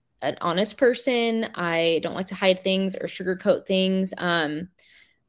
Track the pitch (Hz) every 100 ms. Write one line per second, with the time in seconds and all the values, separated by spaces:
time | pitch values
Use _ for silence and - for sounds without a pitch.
0 | _ _ 143 - 170 170 214 - 247 247
1 | - 240 233 226 226 - 175 165 165 160
2 | 165 - 190 190 190 185 190 190 190 190
3 | - - 185 185 202 - - 190 190 190
4 | 190 - 180 170 151 151 185 _ - -
5 | _ _